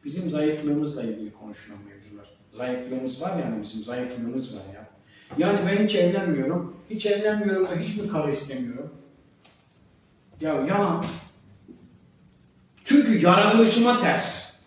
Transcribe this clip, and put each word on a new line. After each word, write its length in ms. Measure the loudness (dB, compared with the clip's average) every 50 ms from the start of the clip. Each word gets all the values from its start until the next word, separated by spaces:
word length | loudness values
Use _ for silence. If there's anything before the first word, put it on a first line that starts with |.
| _
Bizim 260 | -8 -8 -6 -6 -4
zayıflığımızla 720 | -2 0 0 0 0 0 -2 -2 0 0 0 -4 -4 -6
ilgili 300 | -6 -6 -6 -8 -10 -14
konuşulan 460 | -14 -16 -18 -18 -18 -18 -20 -20 -20 -20 -20 -20
mevzular. 360 | -20 -20 -20 -20 -20 -20 -20 -20 -20 _ _ _
Zayıflığımız 720 | _ -8 -6 -4 -4 -6 -6 -6 -6 -6 -6 -6 -8 -6
var 160 | -6 -4 -4 -4
yani, 240 | -4 -4 -4 -6
bizim 220 | -8 -8 -10 -12 -10
zayıflığımız 720 | -8 -6 -6 -6 -6 -6 -8 -8 -6 -6 -6 -8 -8 -12
var 60 | -16 -16 -16 -18
ya. 140 | -18 -20 -20 _ _ _ _ -20 -20 -20 -10 -2 0
Yani 200 | 2 2 2 2 2
ben 180 | 2 2 2 2
hiç 100 | 2 4
evlenmiyorum, 800 | 4 4 4 4 2 0 0 0 0 0 0 -2 -2 -4 -6 -12 -16 -14 -10
hiç 160 | -10 -4 0
evlenmiyorum 600 | 0 0 2 2 0 0 0 0 0 2 2 0
da 100 | 0 0 -4
hiç 160 | -4 -4 -6
mi 120 | -4 -4 -4
karı 220 | -2 -2 0 0
istemiyorum? 640 | -2 -4 -6 -8 -8 -6 -6 -6 -8 -10 -12 -14 -14 -18 -20 -20 _ _ _ _ _ _ _ -20 _ _ _ _ _ _ _ _ _ _ _ _ _ _ _ _ _ -8
Ya 120 | -4 -2
yalan. 520 | -2 0 0 0 2 2 2 2 0 -2 -4 -6 -8 -12 -16 -18 _ _ _ -20 -20 _ _ -20 -20 -20 -20 -20 -20 -20 _ _ _ _ _ _ _ _ _ _ _ _ _ _ _ _ _
Çünkü 380 | 6 6 6 6 6 4 4
yaratılışıma 800 | 6 6 6 6 6 6 6 6 6 6 6 4 4 4 4 4
ters. 480 | 2 2 0 0 -2 -4 -6 -8 -12 -14 -20 _ _